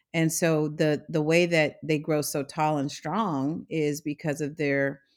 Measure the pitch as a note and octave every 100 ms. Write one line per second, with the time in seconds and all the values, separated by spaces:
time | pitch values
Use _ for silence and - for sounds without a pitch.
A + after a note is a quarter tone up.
0 | _ E3+ D#3+ - E3 D#3 D3+ D3+ D#3 C#3+
1 | - D#3+ D3+ E3 F3 E3 D3 - D3 D#3
2 | D3+ D3+ C#3 D#3 C3+ - D#3 D3+ C#3 -
3 | D#3 F#3+ G#3+ C#3 C#3 E3 - D#3+ D3 D3
4 | D3+ D3 D#3+ D3 D3 D#3 C#3+ C#3 C#3 C#3+
5 | _